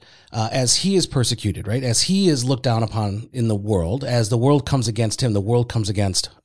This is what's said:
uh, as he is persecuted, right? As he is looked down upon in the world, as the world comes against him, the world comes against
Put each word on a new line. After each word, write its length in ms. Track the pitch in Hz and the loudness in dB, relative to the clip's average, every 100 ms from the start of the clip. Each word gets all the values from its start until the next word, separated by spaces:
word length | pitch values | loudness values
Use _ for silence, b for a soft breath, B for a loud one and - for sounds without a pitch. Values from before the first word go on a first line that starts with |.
| b b b | b b b
uh, 160 | 107 110 | -4 -2
as 240 | 135 123 - | 0 0 2
he 180 | 190 | 2
is 100 | 190 - | 2 0
persecuted, 600 | 135 117 117 104 - 95 | 0 0 0 -4 -4 -4
right? 160 | 127 | -4
As 200 | 127 - | 0 0
he 260 | - 196 185 | 2 2 2
is 160 | 139 | 2
looked 180 | 127 135 | 0 0
down 220 | 127 113 | 0 0
upon 440 | 110 113 104 104 120 | 0 -2 -4 -4 -8
in 160 | 127 113 | -4 -2
the 80 | 104 | -2
world, 480 | 104 98 82 151 | 0 0 0 -2
as 240 | - 123 107 | -2 0 2
the 100 | 120 | 2
world 260 | 131 147 | 4 4
comes 220 | - 139 117 | 2 0 0
against 340 | 107 113 - | 0 -2 0
him, 120 | 127 | 0
the 80 | 101 | 0
world 280 | 98 120 120 | 2 0 2
comes 200 | 117 101 | -2 -2
against 400 | 101 101 90 - - | 0 0 0 -4 -12